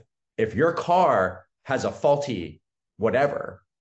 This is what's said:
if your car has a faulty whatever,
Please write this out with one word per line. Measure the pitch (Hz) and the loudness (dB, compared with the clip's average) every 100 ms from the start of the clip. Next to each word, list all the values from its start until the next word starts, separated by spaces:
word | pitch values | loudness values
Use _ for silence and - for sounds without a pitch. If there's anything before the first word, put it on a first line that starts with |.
| - _ _ - | -20 _ _ -4
if | 107 | -2
your | 95 165 | 0 0
car | 170 - 180 170 110 92 90 - _ | 0 0 2 4 4 0 -4 -20 _
has | - 131 | -6 -4
a | 104 | -4
faulty | - 147 143 143 101 80 - _ _ _ - | -2 0 2 0 -6 -8 -14 _ _ _ -4
whatever, | 107 120 143 - - - _ _ | 0 2 0 -2 -10 -14 _ _